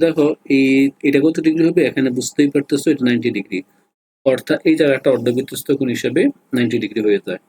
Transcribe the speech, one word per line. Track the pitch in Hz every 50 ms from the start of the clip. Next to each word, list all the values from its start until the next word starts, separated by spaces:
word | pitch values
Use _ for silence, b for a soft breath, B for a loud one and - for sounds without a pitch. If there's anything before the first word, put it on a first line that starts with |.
| 160
দেখো | 165 156 160 143 151 156 - _ - 139 135
এই, | 135 135 135 135 135 139 - _ - 143
এটা | 139 139 147
কত | 160 160 170 156 160
ডিগ্রি | 156 165 160 170
হবে? | 175 185 143 120
এখানে | - 143 131 131 123 127
বুঝতেই | 123 - - - 147 143 -
পারতেছো | 147 139 - 147 139 - 160 151
এটা | 139 123
নাইনটি | 123 123 113 110 120 107 101
ডিগ্রি, | 98 - 98 92 - _ _ _ _ _ _ _ _ _ _ _ -
অর্থাৎ | 139 131 123 - - 156 - - 175
এই | 156 156
জায়গাটা | 160 143 135 131 - 147 127
অর্ধবৃত্তস্থ | 113 117 123 120 127 135 - - - - - 139 -
কোণ | 135 123 117
হিসেবে | - - 120 127 165 233 285 - _ _ _ -
নাইনটি | 123 120 113 117 110 107
ডিগ্রি | 101 - 117 104 104
হয়ে | 101 98 - -
যায়। | 90 - -